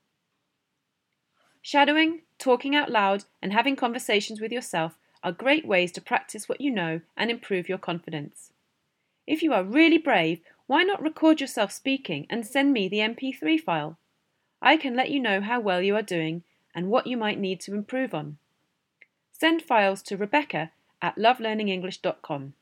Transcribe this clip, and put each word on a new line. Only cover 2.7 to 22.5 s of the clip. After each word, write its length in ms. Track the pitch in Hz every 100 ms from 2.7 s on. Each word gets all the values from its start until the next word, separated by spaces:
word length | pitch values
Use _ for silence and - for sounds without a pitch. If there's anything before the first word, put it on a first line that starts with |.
out 160 | 294 285
loud, 320 | 233 196 202 - -
and 120 | 190
having 240 | 214 254 269
conversations 640 | 240 240 - 208 208 214
with 100 | 220
yourself 480 | 240 - 175 165 - _ _
are 80 | 180
great 340 | 175 254 311
ways 280 | 269 185 180
to 80 | -
practice 480 | - 240 - 214 -
what 120 | -
you 120 | 285
know 300 | 214 165 160 - -
and 140 | 220
improve 380 | 240 - 185 175
your 100 | 185
confidence. 720 | - 170 - 156 147 - - _ _ _ _ _ _ _ -
If 160 | 311
you 80 | 320
are 100 | 220
really 340 | 190 262 330 330
brave, 440 | 294 208 160 175 _ _ -
why 160 | 285
not 180 | 370 403
record 400 | 302 - 311 311
yourself 300 | 269 - 202
speaking 560 | - 269 269 - 143 -
and 160 | 226
send 280 | 214 277 277
me 160 | 247 185
the 120 | 208
M 140 | 214
P 160 | 226 262
three 280 | 262 311 320
file? 380 | 196 165 151 165 _ _ _ _ _ -
I 160 | 240 311
can 200 | 277 240
let 160 | -
you 80 | 285
know 200 | 233 196
how 200 | 202 247
well 200 | 208 180
you 140 | 196
are 80 | 208
doing 400 | 214 175 160 170 - _ _
and 160 | - 185
what 160 | 240 233
you 100 | 247
might 220 | 214 202
need 220 | 190 185
to 140 | -
improve 380 | 208 208 254 254
on. 260 | 160 147 151 _ _ _ _ _ _ _ _ _
Send 320 | - 320 330
files 400 | - 233 196 196
to 140 | - 190
Rebecca 560 | 202 294 294 156 165 _ _ -
at 140 | 175
lovelearningenglish 880 | - 220 247 220 214 208 185 180 -
dot 200 | 185 -
com. 320 | - 143 139